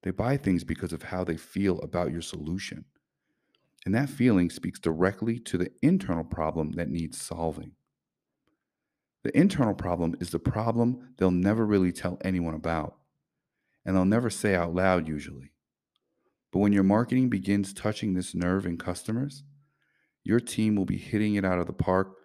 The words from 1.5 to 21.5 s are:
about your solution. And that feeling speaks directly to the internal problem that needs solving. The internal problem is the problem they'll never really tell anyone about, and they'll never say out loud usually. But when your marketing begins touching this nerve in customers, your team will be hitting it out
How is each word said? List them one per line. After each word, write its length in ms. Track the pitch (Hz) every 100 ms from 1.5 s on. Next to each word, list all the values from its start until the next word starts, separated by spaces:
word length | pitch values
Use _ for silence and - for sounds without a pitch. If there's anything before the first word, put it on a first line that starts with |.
| 98 98 90
about 320 | 76 87 82
your 100 | 82
solution. 640 | 82 82 76 90 - - - _ _ _ _ _ _ _ _ _
And 80 | -
that 160 | 104 143
feeling 420 | - 127 98 87
speaks 280 | - - -
directly 640 | 82 80 92 101 110 117
to 180 | - 87
the 140 | - _
internal 400 | 135 190 - 85
problem 500 | 80 - 78 80 78
that 180 | - 85
needs 300 | 85 80 -
solving. 540 | - 87 82 73 55 _ _ _ _ _ _ _ _ _ _ _ _ _ _ _
The 140 | - -
internal 380 | 190 147 117
problem 400 | 85 92 87 85 85
is 100 | 87
the 80 | 82
problem 760 | 120 113 117 117 117 127 - -
they'll 160 | 92
never 340 | 90 95 110 110
really 240 | 101 92
tell 260 | 87 90 -
anyone 340 | 95 92 85
about, 460 | 76 82 82 76 - _ _ _ _ _ _ _ _
and 120 | - 95
they'll 80 |
never 260 | 92 110 123
say 240 | - 104
out 180 | 92 85
loud 360 | 87 95 90 80
usually. 440 | 76 71 69 69 _ _ _ _ _ _ _ _ _ _
But 80 | 95
when 120 | 101
your 120 | 101
marketing 440 | 95 104 120 127 127
begins 460 | 98 95 101 98
touching 400 | - 104 107 110
this 220 | 92 90 87
nerve 300 | 87 95 95
in 120 | 85
customers, 640 | - 87 - 110 139 - - - _ _ _ _ _ _
your 160 | - 113
team 380 | - - 110 104
will 80 |
be 120 | 92 95
hitting 380 | - 104 107
it 100 | 101
out 140 | 95